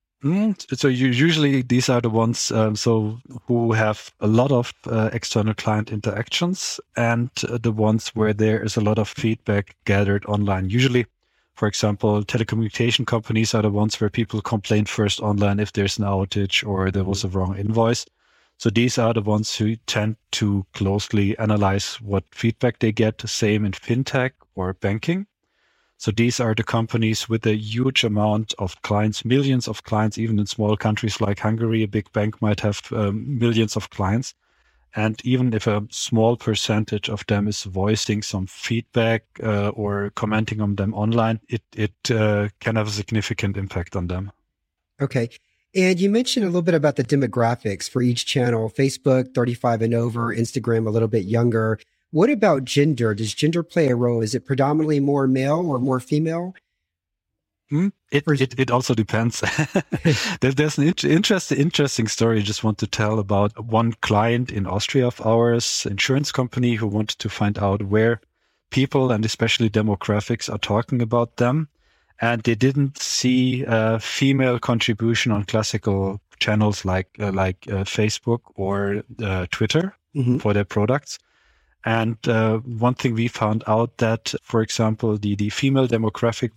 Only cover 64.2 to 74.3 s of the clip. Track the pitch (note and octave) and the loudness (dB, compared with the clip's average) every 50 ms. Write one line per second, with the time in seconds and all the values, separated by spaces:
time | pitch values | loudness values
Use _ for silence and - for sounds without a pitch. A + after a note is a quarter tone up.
64.2 | A2 A#2 A#2+ A#2+ B2 - - G#2 F#2+ - F2+ G#2+ - - - C3+ B2 B2 - - | 4 4 2 0 -2 -4 -4 -4 -4 -2 -2 -4 -4 0 0 2 2 2 -2 -2
65.2 | - A2 A2+ A#2 A#2+ A#2 A#2 A#2 - - - - - - G2+ G2 - - C3 C#3+ | 0 2 4 4 4 4 2 2 0 -2 -4 -4 -4 -4 -2 -2 0 0 2 0
66.2 | C#3+ - - - B2+ A#2+ - B2+ B2 A#2+ A#2 G#2+ A2+ G2+ G#2 A2 G#2+ - - - | 0 -2 -2 -2 -2 -2 -2 0 0 0 0 0 -2 -2 -2 -2 -2 -4 -6 -6
67.2 | - G#2 - - G#2+ G2+ G#2 G2+ G2+ G2 G2 G#2 G#2 G2 G#2 G#2+ A2+ A#2 A#2 - | -8 -8 -4 -2 -2 -2 0 0 0 0 0 0 0 0 2 2 4 2 0 -2
68.2 | - _ _ _ _ _ _ _ _ _ - C3 C3+ - - C#3 C3 B2+ A#2 G#2 | -6 _ _ _ _ _ _ _ _ _ 0 0 0 2 2 2 2 2 2 0
69.2 | A2 A2 - - A2+ A2+ - - A#2 G#2+ G#2 A2 G#2+ G#2+ G2+ - - - G2+ G#2 | 0 -2 0 0 0 0 2 2 0 2 2 2 2 2 0 -2 0 0 0 0
70.2 | - - A#2+ - - - G#2+ G#2 - - G#2 A2+ - - C3+ A#2+ A#2+ A2 A#2+ A#2+ | 0 -2 -6 -6 -6 -8 -6 -6 -4 0 0 -2 0 -2 -2 -2 0 0 0 0
71.2 | A#2 A#2 - - A#2+ B2 C3+ D#3+ D#3 - _ _ _ _ _ _ _ _ _ - | 0 -2 0 0 0 2 2 0 -4 -6 _ _ _ _ _ _ _ _ _ -2
72.2 | A2+ A#2 A#2+ A2 - A#2+ A#2 G#2+ C3 C3+ C3 C#3+ C#3 C3+ C#3 - - - - - | 0 0 0 0 0 0 2 4 2 2 2 2 0 -2 -2 -6 -8 -6 -4 -2
73.2 | - B2 B2+ B2+ B2+ B2+ B2+ B2+ C3 A#2+ A2+ A2 A2 A2+ A2+ A2+ - - - - | 0 2 2 2 2 0 0 -2 -2 0 0 2 2 2 0 -2 -4 -6 -2 0
74.2 | C3+ C3+ | 2 2